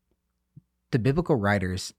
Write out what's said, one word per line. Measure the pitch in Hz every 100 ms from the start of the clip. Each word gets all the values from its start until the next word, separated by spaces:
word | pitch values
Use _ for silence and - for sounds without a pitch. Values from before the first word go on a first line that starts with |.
| _ _ _ _ _ - - _ _
The | 131
biblical | 110 143 170 143
writers | 101 104 92 92 -